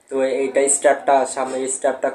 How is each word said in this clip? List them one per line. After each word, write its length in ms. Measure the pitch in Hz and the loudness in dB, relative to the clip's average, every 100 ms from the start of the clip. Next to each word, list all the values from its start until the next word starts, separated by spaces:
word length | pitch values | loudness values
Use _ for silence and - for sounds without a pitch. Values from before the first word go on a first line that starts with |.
| _ | _
তো 80 | 135 131 135 | -2 0 0
এইটা 180 | 135 139 139 - | 0 0 2 2
স্ট্র্যাপটা, 380 | 147 139 - 139 127 | 2 2 2 2 2
সামনের 280 | 139 127 131 131 | -4 -4 -4 -4
স্ট্র্যাপটা 340 | - 135 127 - | -2 -2 -2 -4